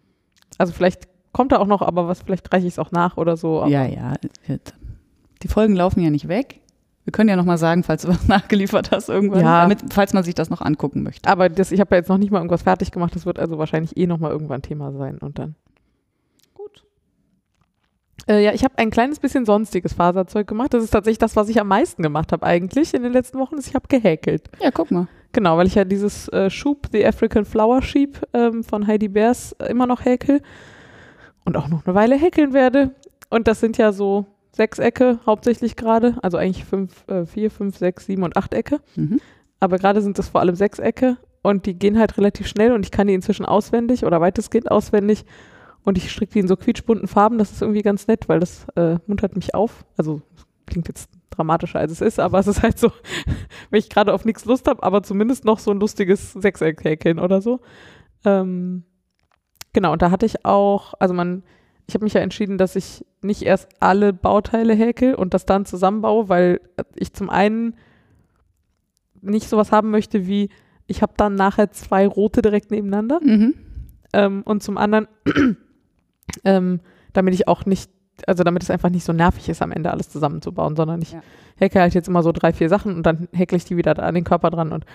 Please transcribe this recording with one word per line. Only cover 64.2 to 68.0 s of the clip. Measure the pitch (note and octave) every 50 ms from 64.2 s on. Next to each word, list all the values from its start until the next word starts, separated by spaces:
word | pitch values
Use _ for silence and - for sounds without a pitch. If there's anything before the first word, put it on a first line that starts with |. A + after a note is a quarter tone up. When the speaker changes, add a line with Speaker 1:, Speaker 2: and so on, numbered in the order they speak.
| - G3 G3+ G#3 - - - A3+ A3+ A3+ A3
Speaker 1:
häkel | G#3 A3+ A#3 A#3 - B3 B3+ C4
und | - F#3 F3+ -
das | F#3 -
dann | - F#3+ G3 G3+
zusammenbaue, | - - F3+ F#3+ F#3 G#3 A3 G3+ - G#3 A3+ A3 F#3+
weil | F#3 F3 F3+ F3 F3+ - - _ _ - - - _
ich | - - - -
zum | - G3 F3+
einen | - F3+ G3 G#3+ A3 A3+ A#3 A#3 A3+ - _ _ _ _